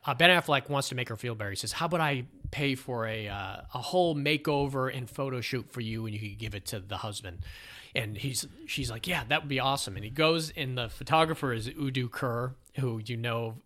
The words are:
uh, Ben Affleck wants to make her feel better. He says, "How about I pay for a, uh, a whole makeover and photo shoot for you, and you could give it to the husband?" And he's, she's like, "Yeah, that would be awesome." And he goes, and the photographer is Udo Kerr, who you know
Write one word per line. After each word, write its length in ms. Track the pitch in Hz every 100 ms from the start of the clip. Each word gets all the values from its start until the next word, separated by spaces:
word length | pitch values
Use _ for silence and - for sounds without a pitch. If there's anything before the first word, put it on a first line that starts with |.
| -
uh, 80 | 131
Ben 140 | 170
Affleck 400 | 180 - 139 -
wants 200 | 143 135
to 60 | 127
make 140 | 127
her 60 | 110
feel 200 | 123 110
better. 140 | 101
He 40 | 98
says, 160 | 110
"How 120 | - 165
about 160 | 170
I 240 | 156 139 123 - -
pay 240 | - 143 131
for 300 | - 120 113
a, 220 | 110 104
uh, 340 | 101 95 - -
a 40 | 131
whole 380 | 120 185 175 147
makeover 800 | 139 151 151 143 143 135 131 131
and 140 | 123
photo 320 | - 135 127
shoot 280 | 117 131 -
for 100 | 127
you, 240 | 113 113 110
and 80 |
you 60 | 104
could 180 | 107 104
give 160 | 107 101
it 100 | -
to 120 | 104
the 180 | 95 95
husband?" 420 | 110 104 98 87 - - - - -
And 240 | 127 110 104
he's, 300 | 139 123 - - -
she's 220 | - 123
like, 160 | 110 175
"Yeah, 160 | 175 113
that 120 | 151
would 60 | 151
be 100 | 135
awesome." 360 | 127 139 - 95
And 80 | 104
he 60 |
goes, 400 | 135 156 165 156 165
and 220 | 135 127
the 120 | 117
photographer 640 | - - 160 160 160 139
is 140 | 113 110
Udo 400 | - 139 131 123
Kerr, 460 | - 131 117 127 131 - -
who 220 | 131 113 107
you 120 | 120
know 400 | 120 117 113 117